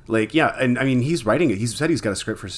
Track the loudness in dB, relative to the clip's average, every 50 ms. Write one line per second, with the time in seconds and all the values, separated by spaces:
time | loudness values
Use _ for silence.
0 | -8 -2 0 0 0 2 2 2 2 2 2 0 2 2 2 2 2 2 2 2
1 | 0 0 -2 -2 0 2 2 2 4 2 0 0 -2 -4 -4 -2 0 0 0 0
2 | 0 -2 -4 -4 -4 -6 -8 -8 -8 -12 -12